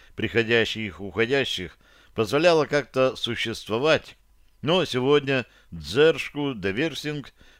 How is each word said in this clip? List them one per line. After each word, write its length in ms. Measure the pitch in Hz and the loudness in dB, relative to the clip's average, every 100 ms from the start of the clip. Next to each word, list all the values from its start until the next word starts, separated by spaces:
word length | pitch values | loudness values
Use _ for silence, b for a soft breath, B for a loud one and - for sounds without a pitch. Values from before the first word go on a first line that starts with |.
| b | b
приходящих 840 | - 107 117 110 117 107 110 107 85 | -8 -2 0 2 2 2 -2 -8 -8
и 20 | |
уходящих 760 | 98 95 113 139 120 - 85 - b b b | -6 -2 0 0 -2 -4 -10 -14 b b b
позволяла 500 | - 104 139 175 165 | -4 0 2 4 4
как-то 500 | 135 147 - 131 127 | 2 -2 -2 0 0
существовать, 1000 | - 117 113 117 107 - 110 151 139 - - _ _ _ _ | 0 -4 -4 -6 -6 -4 0 2 0 -2 -18 _ _ _ _
но 240 | 131 185 143 | -2 0 0
сегодня 580 | 127 131 147 135 135 - b b | 0 4 4 4 -2 -2 b b
Дзержку 840 | 82 73 113 160 143 - 147 143 | -14 -2 4 4 4 -4 -4 -4
де 180 | 117 95 | -2 -2
Вирсинг 640 | 101 160 131 147 147 - b b | -2 -4 -4 -8 -8 -12 b b